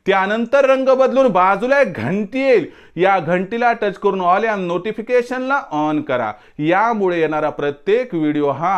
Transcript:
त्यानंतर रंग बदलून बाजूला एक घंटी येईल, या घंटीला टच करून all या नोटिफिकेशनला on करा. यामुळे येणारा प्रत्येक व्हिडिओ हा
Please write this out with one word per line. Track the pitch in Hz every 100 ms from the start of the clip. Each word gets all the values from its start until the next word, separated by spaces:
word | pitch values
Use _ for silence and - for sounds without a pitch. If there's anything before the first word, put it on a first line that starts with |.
| -
त्यानंतर | 196 190 220 233 277
रंग | 262 262 262
बदलून | 262 254 247 262
बाजूला | 180 185 196 240 277
एक | 240
घंटी | 139 113 196 208 262
येईल, | 269 226 151 - - -
या | 196 196
घंटीला | 156 180 185 233 240
टच | 226 208 185
करून | 202 190
all | 175 190
या | 226 208
नोटिफिकेशनला | 180 175 214 214 214 247 240 254 262 277 -
on | 151 151 151
करा. | 143 127 110 - _ -
यामुळे | 151 180 226 226 190 170
येणारा | 156 151 151
प्रत्येक | 147 143 143 - 226 247
व्हिडिओ | 170 151 147 143
हा | 131 175